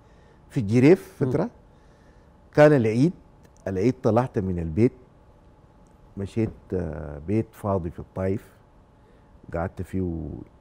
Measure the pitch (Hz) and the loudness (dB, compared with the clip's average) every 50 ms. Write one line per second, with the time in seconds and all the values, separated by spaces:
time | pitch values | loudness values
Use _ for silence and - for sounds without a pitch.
0 | _ _ - - - - _ - - - - 143 104 95 113 123 123 151 190 190 | _ _ -20 -20 -20 -20 _ -20 -20 -8 -6 -4 -2 0 4 6 6 6 6 4
1 | - - - - - 131 127 156 196 240 - - - _ _ _ _ - - _ | 2 -4 -8 -6 -4 -2 -2 -2 -4 -4 -8 -14 -20 _ _ _ _ -20 -20 _
2 | _ - _ - _ - - _ - - - 147 151 151 151 131 110 110 110 123 | _ -20 _ -20 _ -20 -20 _ -20 -2 4 6 8 8 8 6 2 0 2 2
3 | 143 180 - - - - - - - _ _ - - 95 98 92 101 127 127 - | 2 0 0 -4 -12 -20 -20 -20 -20 _ _ -14 -10 -6 -4 0 0 0 0 0
4 | - 120 107 120 127 131 - 120 92 95 90 87 82 82 78 104 113 - - - | 0 0 2 2 0 0 -4 -4 -4 -4 -4 -4 -6 -4 0 2 2 2 0 -4
5 | - - _ _ _ - - _ _ - - _ - _ _ _ - - - _ | -16 -20 _ _ _ -20 -20 _ _ -20 -20 _ -20 _ _ _ -20 -20 -20 _
6 | - - - 98 98 92 - 117 110 - - - - - 98 92 87 80 76 78 | -20 -16 -12 -10 -10 -6 -4 -2 -2 -2 -4 -10 -10 -6 -6 -4 -4 -6 -8 -10
7 | 78 73 76 73 76 87 104 113 110 - - - - 104 98 85 82 85 - - | -12 -12 -14 -12 -6 -4 -2 -2 -2 -4 -8 -8 -4 -2 -2 -2 -4 -6 -10 -12
8 | - - - 95 95 95 98 - - - - - _ _ _ - _ _ _ _ | -16 -12 -8 -6 -4 -4 -4 -6 -8 -14 -20 -20 _ _ _ -20 _ _ _ _
9 | _ _ _ _ _ _ - - - - - 82 85 85 - - 87 - - 95 | _ _ _ _ _ _ -20 -20 -16 -12 -8 -8 -8 -8 -8 -10 -12 -8 -6 -6
10 | 92 87 82 80 78 73 - - - - _ _ | -6 -6 -6 -8 -10 -10 -12 -14 -16 -20 _ _